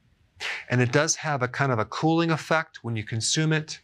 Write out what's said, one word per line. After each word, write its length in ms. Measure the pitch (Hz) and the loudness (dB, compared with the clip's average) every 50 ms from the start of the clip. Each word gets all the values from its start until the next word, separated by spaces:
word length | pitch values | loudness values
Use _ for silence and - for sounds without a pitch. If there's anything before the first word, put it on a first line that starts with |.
| _ _ _ _ _ _ _ - - - - - - - | _ _ _ _ _ _ _ -12 -10 -10 -10 -10 -4 0
And 100 | 123 123 | 2 2
it 120 | 127 123 | 4 4
does 240 | 127 147 151 165 - | 4 2 2 2 0
have 260 | - - 156 147 135 | -2 -4 -4 -2 0
a 60 | 123 | -2
kind 240 | 123 127 - 139 139 | -2 0 0 0 2
of 80 | 127 110 | 2 0
a 60 | 107 | 0
cooling 440 | - - - - 156 165 165 170 165 | -2 -2 0 2 2 2 4 2 2
effect 540 | 160 151 - - 165 160 160 - - - - | 0 -2 0 0 0 0 0 -4 -10 -10 -8
when 120 | 117 117 | -6 -4
you 80 | 110 104 | -4 -4
consume 480 | - 120 110 110 - - 156 156 156 | -4 -4 -4 -2 0 0 2 2 2
it. 280 | 156 156 151 - - - | 2 0 0 -4 -10 -16